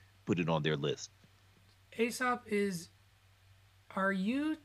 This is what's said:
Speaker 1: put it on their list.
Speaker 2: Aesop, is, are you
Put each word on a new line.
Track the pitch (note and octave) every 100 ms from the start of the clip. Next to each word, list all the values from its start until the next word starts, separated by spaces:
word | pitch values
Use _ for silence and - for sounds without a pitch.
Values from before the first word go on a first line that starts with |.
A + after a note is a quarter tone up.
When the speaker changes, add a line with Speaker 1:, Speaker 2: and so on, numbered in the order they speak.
| - - -
Speaker 1:
put | F2+
it | E2
on | D#2+
their | D#2 D2+
list. | C#2 - - - - - - - - - - -
Speaker 2:
Aesop, | A#3 A#3 B3 A#3 -
is, | G#3 G3+ E3+ E3 - _ _ - _ - - - - - G3
are | F#3+
you | F#3+ G3 C#4 D4+ D#4